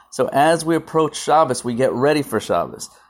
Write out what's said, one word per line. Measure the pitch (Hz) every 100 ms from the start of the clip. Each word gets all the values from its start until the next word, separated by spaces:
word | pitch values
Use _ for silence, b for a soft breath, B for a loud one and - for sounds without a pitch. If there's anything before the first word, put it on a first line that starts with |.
| b
So | - 123
as | 135 156 165
we | 156 160
approach | - 160 151 -
Shabbos, | - 151 151 120
we | 123
get | 117 131
ready | 117 139 151
for | 135 107
Shabbos. | - 90 69 - - b